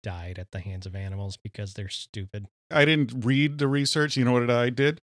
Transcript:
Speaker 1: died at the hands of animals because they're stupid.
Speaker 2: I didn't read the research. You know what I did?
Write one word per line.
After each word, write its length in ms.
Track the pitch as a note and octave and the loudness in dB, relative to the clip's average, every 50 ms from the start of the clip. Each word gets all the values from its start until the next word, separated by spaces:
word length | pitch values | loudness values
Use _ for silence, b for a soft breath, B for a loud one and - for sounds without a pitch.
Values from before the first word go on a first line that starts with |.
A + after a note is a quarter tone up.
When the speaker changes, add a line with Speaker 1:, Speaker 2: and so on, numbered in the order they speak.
Speaker 1:
died 380 | - G#2 F#2 F2 F2 F2+ F2+ F#2 | -10 -10 -10 -8 -10 -10 -10 -10
at 80 | F#2 - | -12 -10
the 80 | - F#2+ | -10 -10
hands 280 | F2+ G2 F#2+ F#2 F#2 F#2+ | -8 -8 -8 -8 -10 -10
of 80 | F#2 | -8
animals 420 | F#2+ G2 F#2+ F#2+ G2 G2+ G2 G2 - - | -8 -8 -6 -6 -6 -6 -8 -8 -10 -12
because 320 | G#2+ - - G#2 G2 G2 | -14 -10 -10 -10 -10 -8
they're 140 | - G2+ G2 | -10 -10 -8
stupid. 580 | - - - - - G#2 G2 F#2+ - G#2 G2+ G2+ _ _ _ _ | -8 -10 -12 -12 -10 -10 -10 -10 -10 -12 -12 -14 _ _ _ _
Speaker 2:
I 140 | - D3+ C#3+ | 4 4 6
didn't 380 | D3 D#3+ D3+ C#3+ A2+ A#2+ C3 A2 | 6 6 4 2 0 -2 -2 0
read 360 | A#2+ C3+ C3+ D3 D3+ C#3+ D3 | 2 4 4 4 2 2 0
the 80 | C#3+ C3+ | 0 2
research. 500 | C#3 C#3+ C#3 C#3 - D#3 D3+ D3 C3 C3+ | 2 2 0 2 2 2 0 2 2 2
You 80 | B2+ | 2
know 60 | A#2+ | 4
what 180 | B2 B2 A#2+ A#2+ | 4 4 4 4
I 220 | A#2+ A#2+ A#2+ B2 | 2 2 2 2
did? 280 | B2 A#2+ C#3 D3 D#3 E3 _ | 2 2 2 2 2 -2 _